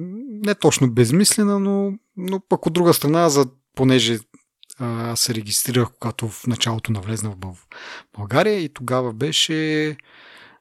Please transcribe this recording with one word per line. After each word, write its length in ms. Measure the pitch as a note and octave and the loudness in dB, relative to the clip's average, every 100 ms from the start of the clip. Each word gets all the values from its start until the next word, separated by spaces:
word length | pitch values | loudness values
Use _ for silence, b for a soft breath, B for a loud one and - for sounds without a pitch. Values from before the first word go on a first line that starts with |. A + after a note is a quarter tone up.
| F3+ G3+ C4+ | -12 -12 -12
не 260 | G#3+ G#3 G3+ | -4 -2 2
точно 360 | D#3 - C3 | 2 4 4
безмислена, 680 | A2+ A2+ D#3+ G#3 - G3+ G3+ | 4 4 4 4 2 2 2
но, 340 | G3 G3 G3+ G3+ _ - | 2 0 -2 -4 _ -10
но 220 | F3+ F#3+ - | -6 -6 -2
пък 160 | F3 E3+ | 0 2
от 80 | |
друга 200 | E3 E3+ | 4 4
страна, 360 | D#3 C#3+ E3 E3+ | 4 2 2 4
за, 160 | C#3+ C3 - _ - | 4 2 -2 _ 0
понеже, 440 | C3 C3 A2+ A2+ - - _ _ - - | 4 4 2 -2 -6 -20 _ _ -20 -10
а, 320 | A#2+ A#2 A#2 | -6 -4 -4
аз 80 | A2+ | -2
се 160 | - A2+ | -2 -2
регистрирах, 520 | G#2 - - B2 A#2 - | -4 -4 0 0 0 -4
когато 280 | A#2 - A2+ | -8 -6 -8
в 200 | - - | -6 -6
началото 440 | A#2 A#2 A2+ - | -2 -2 -4 -4
навлезна 380 | G#2+ F#2+ A2 G#2+ | -4 -4 -6 -6
в 80 | F#2+ | -8
Бъл-, 300 | F#2 F2+ _ B B B B - | -14 -16 _ B B B B -14
България 420 | G#2 C3 G3+ G#3 | -2 2 2 0
и 140 | D3+ | -4
тогава 400 | - B2 B2+ B2+ | -8 -4 -2 -2
беше, 840 | A2 C#3+ D#3 - D#3 D#3 D#3 D3+ D3+ B B B B B B | -4 -2 0 0 -2 -2 0 -2 -6 B B B B B B